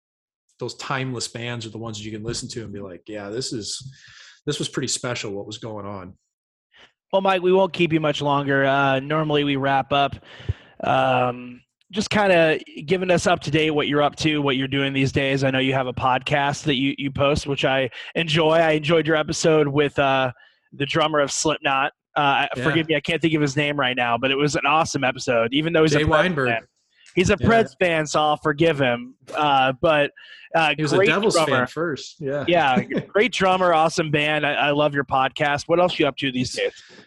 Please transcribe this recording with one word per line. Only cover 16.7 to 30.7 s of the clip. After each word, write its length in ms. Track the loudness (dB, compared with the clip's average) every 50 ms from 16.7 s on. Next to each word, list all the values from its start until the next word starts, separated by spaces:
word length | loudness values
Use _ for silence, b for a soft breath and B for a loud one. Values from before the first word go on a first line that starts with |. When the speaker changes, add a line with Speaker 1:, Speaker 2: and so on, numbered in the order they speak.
| 0
Speaker 2:
you, 180 | 0 0 -2 -2
you 140 | -4 -6 -6
post, 360 | -2 0 0 2 2 0 -2
which 180 | -4 -4 -2 0
I 240 | 0 0 0 -2 -2 B B B B B
enjoy. 400 | -4 -2 0 0 2 2 2 4
I 160 | 4 4 2 2
enjoyed 340 | 0 2 2 2 2 2
your 100 | 2 0
episode 520 | 0 0 -2 -4 0 2 4 4 4 2 2
with, 300 | 2 2 0 0 0 0
uh, 340 | 2 2 2 2 0 -2 -4 b b b b b b b -8
the 140 | -6 -6
drummer 340 | -2 0 0 0 2 2 2
of 100 | 0 0
Slipknot. 640 | -2 -2 -2 -2 -2 0 -2 -2 0 0 -2 -2 -4 _ _ _ _
Uh, 300 | 0 2 2 2 2 0 -2 -4
Speaker 1:
Yeah. 80 | -2 -2
Speaker 2:
forgive 240 | 0 0 0 0 0
me, 80 | -2
I 40 | -2
can't 200 | 0 -2 -2 0
think 140 | 0 0 2
of 80 | 2 0
his 140 | 0 0
name 220 | -2 -2 -2 0 0
right 160 | 0 0 0
now, 200 | 0 0 0 0
but 140 | 0 0 -2
it 60 | 0
was 200 | 0 0 0 0
an 80 | 0 0
awesome 400 | 2 2 2 2 0 -2 -2 -2
episode, 480 | -2 -2 -2 -2 0 2 2 2 2 0
even 220 | 0 0 2 2
though 80 | 4 4
he's 120 | 4 4
a 40 | 2
Speaker 1:
Jay 60 | 2
Speaker 2:
Preds 40 | 2
Speaker 1:
Weinberg. 400 | 4 4 2 2 0 0 0 0
Speaker 2:
fan. 140 | -2 -2 -6 _ _ _ _ _ b b b b b
He's 160 | 0 2 2
a 60 | 2 2
Speaker 1:
Yeah. 60 | 4
Speaker 2:
Preds 280 | 4 4 4 4 0 -2 _
fan, 280 | 0 0 2 0 -2
so 140 | 0 0 2
I'll 160 | 2 2 0
forgive 420 | 0 0 -2 0 2 2 2 2 2
him. 360 | 2 0 0 -2 -4 -12 -18 _ _ -10 -4
Uh, 380 | 0 2 2 4 4 4 2 0 0
but, 300 | 2 2 4 4 2 0 B B B B B B B B 0
uh, 200 | 2 2 2